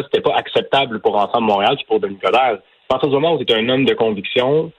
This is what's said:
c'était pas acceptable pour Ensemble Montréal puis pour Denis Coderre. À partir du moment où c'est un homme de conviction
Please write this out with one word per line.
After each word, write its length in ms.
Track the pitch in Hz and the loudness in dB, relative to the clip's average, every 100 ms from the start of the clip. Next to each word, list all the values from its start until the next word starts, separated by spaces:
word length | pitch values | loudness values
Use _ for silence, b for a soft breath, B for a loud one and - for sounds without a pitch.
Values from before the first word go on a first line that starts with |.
c'était 180 | - 110 | 0 0
pas 120 | - 120 | 0 -2
acceptable 640 | - 127 110 139 135 110 | -2 -4 0 -2 -2 -2
pour 160 | 110 104 | -2 0
Ensemble 320 | 98 120 113 | 0 0 2
Montréal 260 | 101 104 143 | 2 2 0
puis 80 | - | -2
pour 140 | 110 | -2
Denis 160 | 101 98 | -2 -4
Coderre. 380 | 98 110 131 | 0 2 2
À 340 | 107 _ _ _ | -2 _ _ _
partir 220 | 131 151 | -2 0
du 40 | |
moment 200 | 139 160 | 0 0
où 40 | 160 | -2
c'est 160 | 123 | 0
un 140 | 113 113 | 0 0
homme 160 | 131 | 0
de 80 | 127 | 0
conviction 800 | 107 113 101 95 - 127 151 165 | 2 0 -2 -4 -2 0 0 -2